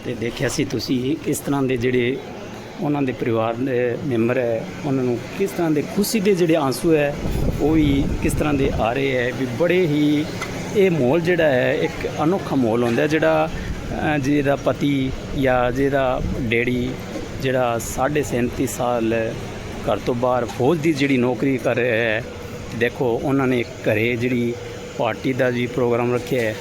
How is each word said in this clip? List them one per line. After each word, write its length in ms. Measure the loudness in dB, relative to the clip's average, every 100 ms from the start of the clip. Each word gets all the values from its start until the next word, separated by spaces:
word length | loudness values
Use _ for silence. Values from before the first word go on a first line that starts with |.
ਤੇ 100 | -6
ਦੇਖਿਆ 340 | -4 -4 -2 -2
ਸੀ 160 | -2
ਤੁਸੀਂ 520 | -2 -2 -2 -2 0 -2
ਕਿਸ 220 | -2 -4
ਤਰ੍ਹਾਂ 240 | -2 0
ਦੇ 140 | 0 0
ਜਿਹੜੇ 400 | 2 2 0 -2 -8 -12 -14 -14 -14 -6
ਉਹਨਾਂ 220 | -2 0
ਦੇ 100 | -2
ਪਰਿਵਾਰ 420 | -2 0 0 0
ਦੇ 440 | -2 -2 0 0 -2
ਮੈਂਬਰ 340 | -2 2 2 2
ਹੈ, 280 | 0 -2 -4 -6 -2
ਉਹਨਾਂ 180 | 0
ਨੂੰ 140 | 0 -2 -4 -4
ਕਿਸ 120 | -2
ਤਰ੍ਹਾਂ 200 | 0 0
ਦੇ 120 | 0
ਖੁਸ਼ੀ 380 | 0 -2 0 2
ਦੇ 140 | 2
ਜਿਹੜੇ 220 | 4 4 4
ਆਂਸੂ 400 | 2 0 2 4
ਹੈ 200 | 2 -2 -2 0 0 0
ਉਹ 120 | 2
ਵੀ 320 | 4 4 4 0 0
ਕਿਸ 100 | 0
ਤਰ੍ਹਾਂ 220 | 0 0
ਦੇ 160 | 0 0 2
ਆ 120 | 0
ਰਹੇ 240 | 0 0 0
ਹੈ। 160 | 0
ਵੀ 140 | -2 -4
ਬੜੇ 400 | 0 2 4 2
ਹੀ 380 | 2 4 2 0 -6 -8 -8 -2 2
ਇਹ 140 | 4
ਮਾਹੌਲ 300 | 4 4 4
ਜਿਹੜਾ 240 | 2 2
ਹੈ 280 | 4 4 2
ਇੱਕ 180 | 0 -2 -2 -6 0
ਅਨੋਖਾ 340 | 0 0 0 0
ਮਾਹੌਲ 260 | 2 2
ਹੁੰਦਾ 200 | 2 2
ਹੈ, 40 | 2
ਜਿਹੜਾ, 420 | 2 2 2 0 -2 -6 -6 -6 -4 0
ਅ, 40 | 0
ਜਿਹਦਾ 380 | 2 2 2 0
ਪਤੀ 560 | 0 0 0 0 -2 -4 -6 0
ਜਾਂ 320 | 2 2 2
ਜਿਹਦਾ 480 | 2 2 2 2 0 -2 -2
ਡੈਡੀ 540 | 0 0 2 0 -2 -6 -8 -10 -8 -4
ਜਿਹੜਾ 360 | -2 0 0 0
ਸਾਢੇ 440 | -4 -2 0 0
ਸੈਂਤੀ 440 | 0 0 -2 0 -4
ਸਾਲ 480 | -2 -2 0 0 0 -2 -6 -10 -10 -10 -6 -2
ਘਰ 80 | -2
ਤੋਂ 160 | 0
ਬਾਹਰ 300 | 0 0 0
ਫੌਜ 340 | -2 0 2 2
ਦੀ 140 | 0
ਜਿਹੜੀ 240 | 2 2 2
ਨੌਕਰੀ 420 | 2 2 0 0
ਕਰ 180 | 0 0
ਰਿਹਾ 200 | 2 2
ਹੈ। 280 | 0 -2 -4 -12 -12 -12 -8 -2
ਦੇਖੋ 440 | -2 0 0 0
ਉਹਨਾਂ 220 | 2 2 2
ਨੇ 160 | 0
ਘਰੇ 540 | -2 -4 0 2 2 0
ਜਿਹੜੀ 380 | 0 0 0 -4 -8 -12 -10 -2
ਪਾਰਟੀ 340 | -2 0 -2
ਦਾ 160 | 0 0
ਵੀ 180 | 0 -2
ਪ੍ਰੋਗਰਾਮ 480 | 0 2 2 2
ਰੱਖਿਆ 280 | -2 -2 -2
ਹੈ। 120 | -2 -4